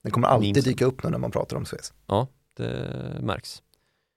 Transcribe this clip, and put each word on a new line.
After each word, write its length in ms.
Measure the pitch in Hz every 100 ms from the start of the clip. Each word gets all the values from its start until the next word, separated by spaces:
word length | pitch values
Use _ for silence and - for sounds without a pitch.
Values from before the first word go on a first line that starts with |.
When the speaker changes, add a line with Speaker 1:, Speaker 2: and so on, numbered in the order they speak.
Speaker 1:
Den 80 | 110
kommer 160 | 113 -
alltid 220 | 123 104
Speaker 2:
memesen. 220 | 101 127
Speaker 1:
dyka 140 | 120 127
upp 180 | 131
nu 60 | -
när 80 | -
man 140 | 117
pratar 260 | - - -
om 80 | -
Suez. 280 | - - _ -
Speaker 2:
Ja, 200 | 101 135 _ _ -
det 320 | 117 - - - - -
märks. 420 | 117 - - - _ _ _ _ _